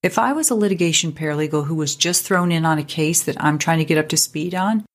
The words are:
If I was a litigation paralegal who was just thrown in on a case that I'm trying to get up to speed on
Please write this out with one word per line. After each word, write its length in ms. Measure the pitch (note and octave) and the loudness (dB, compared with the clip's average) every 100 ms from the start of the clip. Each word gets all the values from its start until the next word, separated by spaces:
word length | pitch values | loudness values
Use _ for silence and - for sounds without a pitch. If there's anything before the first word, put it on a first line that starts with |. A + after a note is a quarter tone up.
If 160 | - C4+ | 0 0
I 140 | A#3 | 0
was 160 | D4 D4+ | 0 0
a 60 | A3+ | 0
litigation 580 | G#3 F#3 E3+ D#3+ E3 | 0 2 2 0 -2
paralegal 520 | D3+ D#3 D3 D3+ D3+ C#3+ | -4 -4 -2 0 -2 -2
who 100 | D#3+ | -2
was 200 | D3+ - | -4 -2
just 280 | E3+ F3 | 0 0
thrown 280 | - F#3 F3 | 0 2 2
in 140 | E3 D#3+ | 2 2
on 120 | D#3 | 0
a 60 | |
case 400 | D3 - D#3 E3 | -2 -2 0 0
that 180 | - - | -2 -2
I'm 160 | D3+ D3+ | 0 0
trying 220 | D#3 E3 | 0 0
to 60 | D3+ | 2
get 120 | D#3 | 2
up 120 | D3+ | 2
to 80 | D#3+ | 0
speed 360 | - D#3 E3+ | -2 -4 -6
on 320 | F#3 F#3+ A3 G#3+ | -2 0 -2 -4